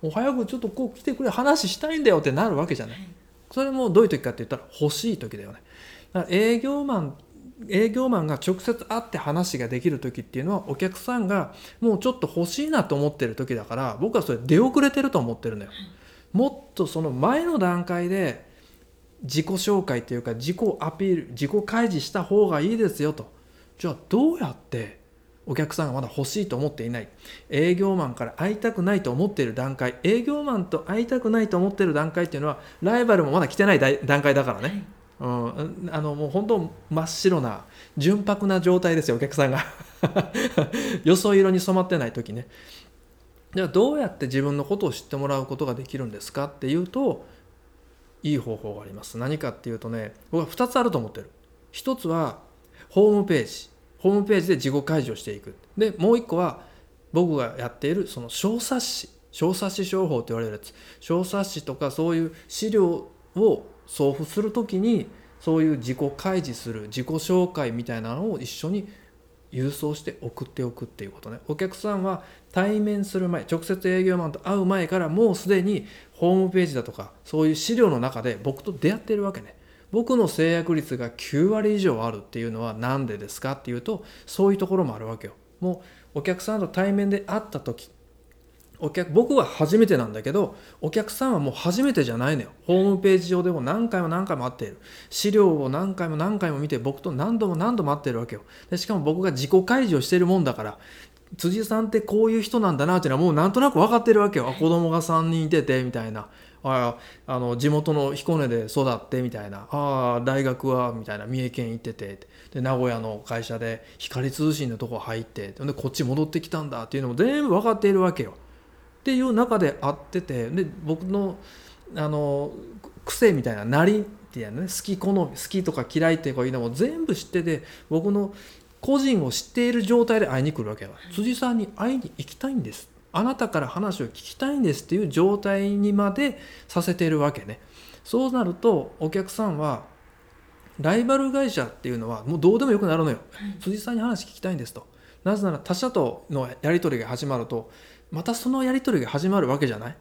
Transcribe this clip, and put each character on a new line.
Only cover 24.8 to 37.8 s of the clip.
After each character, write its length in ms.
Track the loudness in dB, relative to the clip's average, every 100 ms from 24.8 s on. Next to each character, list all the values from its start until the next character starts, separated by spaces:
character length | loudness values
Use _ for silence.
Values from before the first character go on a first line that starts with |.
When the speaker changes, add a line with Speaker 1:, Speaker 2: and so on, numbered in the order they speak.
| -8 -12 _ _ _ _ -8
Speaker 1:
お 80 |
客 200 | -4 -2
さ 100 | -2
ん 40 | -4
が 60 |
ま 80 | -4
だ 60 | -6 -4
欲 100 | -4
し 160 | -2
い 60 | -4
と 80 | -2
思 140 | -4
っ 20 |
て 140 | -4 -6
い 40 |
な 120 | -6
い、 80 | -8 -16 -20 -20 -4
営 260 | 2 4 4
業 200 | 2 2
マ 120 | 0
ン 80 | -4
か 80 |
ら 80 | -8
会 220 | -4 -2
い 20 | 0
た 160 | -2
く 100 | 0
な 140 | 2 2
い 80 |
と 80 | 0
思 160 | 0 0
っ 20 |
て 140 | 0
い 20 | -2
る 80 |
段 220 | -2 -4 -2
階、 200 | -4 -2
営 200 | 2 2
業 200 | 2 -2
マ 140 | -2 -2
ン 80 | -2
と 140 | -4
会 240 | -2 -2
い 20 | 0
た 120 | 0
く 100 | 2
な 120 | 2
い 80 | 2
と 80 | 2
思 120 | 0
っ 20 |
て 100 | 2
い 40 | 2
る 60 |
段 180 | 2 0
階 140 | -2 -2
っ 20 |
て 80 | -2
い 20 |
う 40 |
の 40 | -4
は、 120 | -6 -10 -4
ラ 180 | 0 2
イ 60 | 6
バ 120 | 6
ル 80 | 6
も 60 |
ま 100 | 4
だ 80 | 2
来 60 | 4
て 100 | 6
な 80 |
い 60 | 6
だ-、 120 | 6 4 2
段 160 | 4
階 120 | 6
だ 120 | 4 2
か 80 |
ら 80 | -2
ね。 80 | -4
Speaker 2:
は 40 |
い。 100 | -4 -8 -16 -20 -10
Speaker 1:
う 80 | -4
ん、 600 | -4 -4 -6 -8 -8 -8
あ 100 | -4
の、 140 | -4 -4
も 120 | -2
う 20 |
本 180 | -2 2
当 240 | 0 0 -10 -4
真 140 | -4
っ 40 | -2
白 340 | 2 2 2
な、 240 | 0 -6 -14 -20